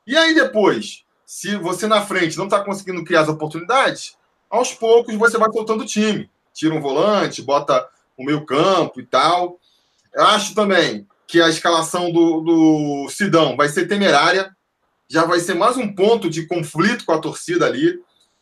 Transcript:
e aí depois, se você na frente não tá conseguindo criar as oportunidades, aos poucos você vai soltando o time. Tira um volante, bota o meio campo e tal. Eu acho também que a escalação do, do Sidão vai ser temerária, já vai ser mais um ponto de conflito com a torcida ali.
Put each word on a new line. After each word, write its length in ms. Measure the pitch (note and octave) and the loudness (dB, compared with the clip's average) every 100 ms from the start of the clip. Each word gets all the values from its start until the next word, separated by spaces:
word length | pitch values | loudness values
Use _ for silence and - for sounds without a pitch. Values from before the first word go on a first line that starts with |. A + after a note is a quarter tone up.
| - | -4
e 100 | C#4+ | 0
aí 180 | D#4+ | 2
depois, 720 | D#4 A#3 G#3+ F#3+ B2 - - _ _ | 2 2 2 2 0 -4 -14 _ _
se 320 | _ - F#3 G#3 | _ -14 -8 -6
você 300 | E3+ F3+ A3 | -6 -4 0
na 160 | A3 | 0
frente 340 | G3+ F#3 E3 D3+ | 0 -2 -2 -4
não 120 | A#3 | -2
tá 160 | G#3 | -2
conseguindo 400 | G3 G3+ F#3 F3+ | -2 -8 -8 -10
criar 160 | D#3 E3+ | 0 2
as 80 | D#3 | 2
oportunidades, 880 | D#3 D3+ E3 E3+ B3+ A#3+ - - - _ _ _ | -2 -6 -8 -2 0 0 -2 -12 -20 _ _ _
aos 240 | G#3+ B3 | -2 -2
poucos 400 | - A3+ A#3 A#3+ | -4 4 4 4
você 240 | G#3+ A3+ A3 | 0 0 2
vai 100 | A3 | 0
soltando 300 | A3 G#3+ A3 | 0 -2 -4
o 40 | A#3+ | -2
time. 420 | G#3 G#3+ G3 - _ _ | -2 0 -2 -8 _ _
Tira 220 | - D#3 | -6 -2
um 60 | D#3 | -2
volante, 600 | C#3 C3+ G3 G3+ D3+ - | -2 0 2 2 -2 -6
bota 480 | A#2+ C#3+ D3 C3 - _ _ - | -2 -2 2 -2 -2 _ _ -12
o 80 | |
meio 200 | C3 D3 | -6 -4
campo 560 | D3+ C3+ F3+ F#3 D#3 - | -2 0 2 2 0 -6
e 60 | - | -4
tal. 540 | C3 D3+ F3+ F3+ - _ _ _ _ _ | 0 2 2 -2 -8 _ _ _ _ _
Eu 120 | - | 0
acho 300 | E3+ G#3 G3 | 2 2 0
também 520 | - G3+ F#3 D#3+ G#2+ - _ - | -2 0 2 0 -4 -12 _ -2
que 120 | E3+ | 2
a 80 | E3 | 2
escalação 600 | D#3 F3 E3+ D#3+ F3+ F3 | 2 0 0 0 -4 -2
do, 300 | E3+ E3 D#3+ | 2 2 2
do 680 | D#3+ E3 D#3+ D#3 D3 C#3+ C3+ | 2 4 6 4 0 -4 -6
Sidão 480 | - G3 D#3+ D3+ B2 | -4 0 2 2 2
vai 120 | D3 | 0
ser 180 | D3 E3+ | 0 -2
temerária, 640 | G3+ G3 C#3+ D#3+ F#3 G3 - _ _ _ _ _ | 0 2 4 4 0 -2 -10 _ _ _ _ _
já 160 | D3 | 0
vai 140 | E3 F3 | 2 0
ser 160 | F3 | -2
mais 220 | F3 G#3+ B3+ | 0 0 0
um 180 | G#3+ | -4
ponto 340 | F#3+ G3+ A#3 E3+ | 0 2 2 0
de 180 | D#3 D#3+ | -6 -6
conflito 560 | F3 D3+ D3+ G3 A#3+ | -6 -4 -2 0 0
com 80 | - | -2
a 80 | D#3+ | -2
torcida 460 | D#3 - - F3 C#3 | -2 -8 -6 0 0
ali. 360 | A#2+ E3 F3+ - _ _ _ | 0 -2 -2 -10 _ _ _